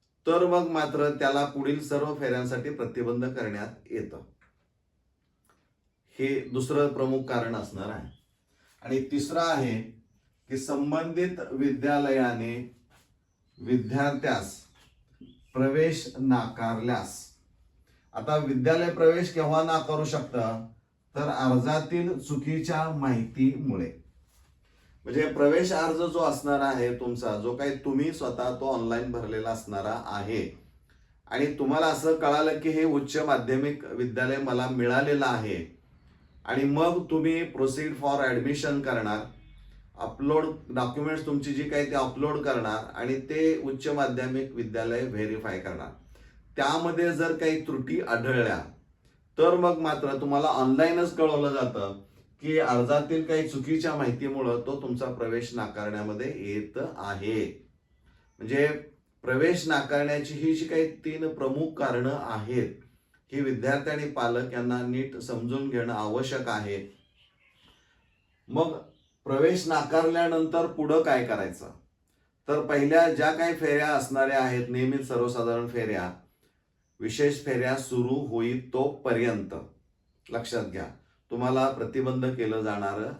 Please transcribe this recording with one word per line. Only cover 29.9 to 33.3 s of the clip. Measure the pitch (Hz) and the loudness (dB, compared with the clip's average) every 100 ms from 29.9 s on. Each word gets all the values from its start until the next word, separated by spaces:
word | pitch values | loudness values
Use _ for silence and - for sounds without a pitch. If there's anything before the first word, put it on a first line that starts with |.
| 113 - | -6 -6
आहे | 101 101 110 - - - _ _ _ _ _ - | -6 -4 -4 -4 -10 -20 _ _ _ _ _ -8
आणि | 120 143 - | -2 0 0
तुम्हाला | 135 156 160 | 0 2 2
असं | 151 160 160 | 2 2 2
कळालं | 151 147 156 147 | 4 4 2 0
की | 160 | 0
हे | 160 160 | 2 2
उच्च | 139 127 151 | 2 0 -2
माध्यमिक | 151 | 2